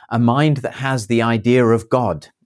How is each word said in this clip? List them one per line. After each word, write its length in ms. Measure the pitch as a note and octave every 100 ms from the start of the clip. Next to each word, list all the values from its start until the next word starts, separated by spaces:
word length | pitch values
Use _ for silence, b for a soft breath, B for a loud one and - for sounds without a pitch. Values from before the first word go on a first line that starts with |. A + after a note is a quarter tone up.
| b
a 80 | A#2
mind 400 | A#2 C3 D#3 B2
that 160 | -
has 320 | - C3+ B2+ G#2
the 160 | A#2
idea 420 | A2+ A#2 A#2 B2+
of 240 | A#2 A#2 -
God. 400 | C3 A2+ D#2 - _